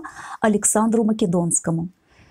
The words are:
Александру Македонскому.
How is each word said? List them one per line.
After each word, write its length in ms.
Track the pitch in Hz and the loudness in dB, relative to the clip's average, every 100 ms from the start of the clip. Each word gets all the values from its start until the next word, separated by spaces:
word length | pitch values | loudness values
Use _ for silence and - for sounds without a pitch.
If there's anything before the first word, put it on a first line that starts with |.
| - - - - | -2 -16 -16 -2
Александру 640 | 220 208 - 208 226 220 | 0 2 2 2 2 2
Македонскому. 880 | 220 220 202 175 170 - - 165 180 - _ _ - | 2 0 0 2 0 -2 -2 -2 -4 -12 _ _ -20